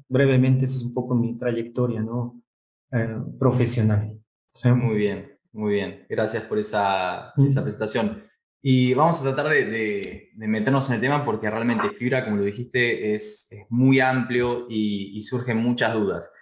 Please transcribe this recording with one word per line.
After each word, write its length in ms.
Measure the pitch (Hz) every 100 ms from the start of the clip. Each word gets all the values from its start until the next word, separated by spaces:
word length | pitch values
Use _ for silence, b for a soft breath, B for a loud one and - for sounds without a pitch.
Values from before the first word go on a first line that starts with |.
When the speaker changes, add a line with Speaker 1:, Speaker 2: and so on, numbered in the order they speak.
| -
Speaker 1:
Brevemente, 580 | 127 135 131 131 131 131
esa 100 | 127
es 60 |
un 100 | 120
poco 220 | 127 120
mi 240 | 123 113 117
trayectoria, 640 | 123 117 117 120 123 110
¿no? 400 | 110 123 120 - _ _ _ _ _
Eh, 240 | 120 113 113 - -
profesional. 800 | 127 120 117 123 107 107 - - _ _ _
¿Sí? 160 | - 123
Speaker 2:
Muy 260 | 123 117 104
bien, 320 | 104 95 101 - _
muy 220 | 110 107
bien. 320 | 101 92 90 -
Gracias 340 | 113 110 113
por 140 | - 107
esa, 760 | 104 107 98 95 90 90 - -
Speaker 1:
Mm. 100 | 139
Speaker 2:
esa 160 | 135
presentación. 600 | 107 104 107 120 104 - B B _ _
Y 320 | 135 127 127
vamos 280 | 127 165 165
a 120 | 135
tratar 180 | 147 147
de, 140 | 147
de, 640 | 107 113 107 101 92 - -
de 120 | 110 110
meternos 440 | 110 113 135 135
en 60 | 117
el 40 |
tema 240 | 127 147
porque 240 | 120 107 107
realmente 400 | 110 120 110 101
fibra, 320 | - 123 131
como 140 | 110 104
lo 60 |
dijiste, 720 | 101 104 120 127 120 110 107
es, 340 | 107 - - -
es 140 | 107 -
muy 300 | 120 131 131
amplio 680 | 131 131 113 120 123 120 120
y, 480 | 110 107 101 98 107
y 60 |
surgen 340 | - 123 123 113
muchas 380 | 120 120 113
dudas. 360 | 110 101 85 - b